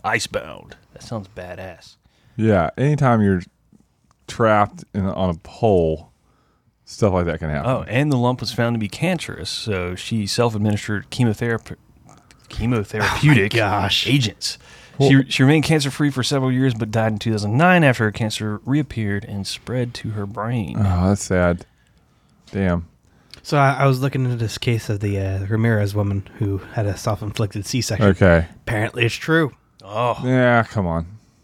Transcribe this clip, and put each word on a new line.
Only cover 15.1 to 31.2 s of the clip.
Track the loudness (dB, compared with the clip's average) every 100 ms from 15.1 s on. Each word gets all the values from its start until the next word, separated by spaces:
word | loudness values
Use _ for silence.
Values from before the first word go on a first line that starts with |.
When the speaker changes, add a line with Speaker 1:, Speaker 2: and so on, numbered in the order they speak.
| 6 4
Speaker 1:
she | 4
remained | 4 4 4
cancer-free | 2 0 0 -2
for | 0
several | -2 0 0
years, | 2 2
but | 0 -2
died | 0 0
in | 0
two | -2
thousand | -2 0 4
nine | 6 6
after | 6 4 0
her |
cancer | 0 -4 -4 -6 -6 -2
reappeared | -2 -2 -4 -2 -4 -6
and | -8 -8
spread | -10 -6 -4 -4 -6
to | -8
her | -6 -8
brain. | -6 -4 -4 -4 0
Speaker 2:
Oh, | 0 2 2
that's | 2
sad. | 0 2 2 0 -6 _ _ _ _ _ _ _ -10
Damn. | -2 0 0 -4 _ _ _ _ -18
Speaker 3:
So | -2 2
I, | 4
I | 4 2
was | 2
looking | 0 -2
into | -2 -2
this | -4 -2
case | -2 -2 -2
of | -4
the, | -2 -2
uh, | -2 -2 -2
Ramirez | 0 2 2 2 0
woman | 0 -2 -6 -4
who | -4 -4 -6
had | -4 -4
a | -2
self-inflicted | -4 -4 -6 -4 -4 -4 -4
C-section. | -4 -2 2 4
Speaker 2:
Okay. | 6 6 6 2 -8 -6
Speaker 3:
Apparently | -4 -2 0 -2
it's | -2
true. | 0 0 0 -4 _ _
Speaker 1:
Oh. | -10 -4 -2 -2
Speaker 2:
Yeah, | 0 2 4 4
come | 2 -2 -2
on. | -2 -6 -14